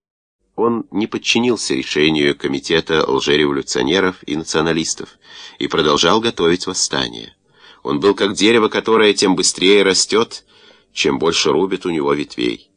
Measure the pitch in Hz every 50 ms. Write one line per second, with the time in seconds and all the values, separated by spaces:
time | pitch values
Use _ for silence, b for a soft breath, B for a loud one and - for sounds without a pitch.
0 | _ _ _ _ _ _ _ _ _ _ _ - 107 117 117 113 98 - - 95
1 | 110 110 - 110 - - - 117 120 123 117 98 - - 71 65 64 - - 73
2 | 76 80 78 76 71 71 69 - - 69 67 69 - - 82 80 78 - 82 78
3 | - - 67 67 67 73 73 73 76 71 71 69 67 - - 64 62 67 82 98
4 | 92 92 90 - - - 73 78 82 - - 82 78 82 80 82 80 - - -
5 | - - - _ B B B B B B B B - 69 - 80 - - 73 71
6 | - 85 98 110 113 117 113 - 87 82 87 87 - 90 90 - - - - 69
7 | 64 58 58 57 57 - _ _ _ b b b b b b b b 65 73 -
8 | 92 101 98 - 104 101 101 - 92 107 117 117 107 104 - 107 95 113 110 110
9 | 107 104 98 - - 95 92 92 90 - - - 87 95 101 101 95 95 92 -
10 | - - 95 107 117 - - - b b b b b b b b b b _ -
11 | - 76 69 64 67 82 82 - - 78 67 73 95 95 95 90 - 92 85 78
12 | 69 71 71 73 71 - - - 62 60 57 52 - _ _